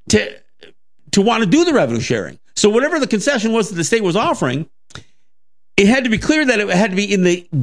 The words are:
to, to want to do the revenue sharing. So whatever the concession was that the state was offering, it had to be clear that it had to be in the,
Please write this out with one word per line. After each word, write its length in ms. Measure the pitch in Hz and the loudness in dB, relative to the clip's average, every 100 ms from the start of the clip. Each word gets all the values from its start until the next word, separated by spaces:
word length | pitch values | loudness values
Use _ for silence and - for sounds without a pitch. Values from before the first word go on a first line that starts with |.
| - | -2
to, 300 | 208 - - - - - - - - - | -2 -2 -10 -20 -20 -20 -20 -20 -20 -4
to 100 | - | 0
want 200 | 208 226 | 2 2
to 80 | 208 | 2
do 140 | 294 | 2
the 80 | 349 | 2
revenue 280 | 254 135 117 | 2 0 -2
sharing. 380 | - 117 78 - - | -4 -4 -6 -12 -14
So 160 | - 208 | 0 2
whatever 300 | 220 294 339 | 2 0 -2
the 60 | 254 | -2
concession 460 | 214 277 262 220 | -2 -2 -2 0
was 160 | 226 208 | -2 -2
that 60 | |
the 100 | 170 | -4
state 180 | 156 131 | -2 0
was 140 | 185 185 | 0 0
offering, 520 | 311 277 139 131 160 - - - - - - - - - - - | -2 -2 -2 -4 -8 -16 -20 -20 -20 -20 -20 -20 -20 -20 -6 2
it 100 | 202 | 2
had 160 | 262 | 2
to 60 | 247 | 0
be 80 | 214 | -2
clear 260 | - 311 | 0 0
that 160 | 269 220 | 2 0
it 80 | 202 | 0
had 220 | 180 214 | 0 0
to 60 | 180 | 0
be 160 | 202 | 0
in 120 | 202 | 0
the, 240 | 180 175 - 147 | 2 0 -4 -4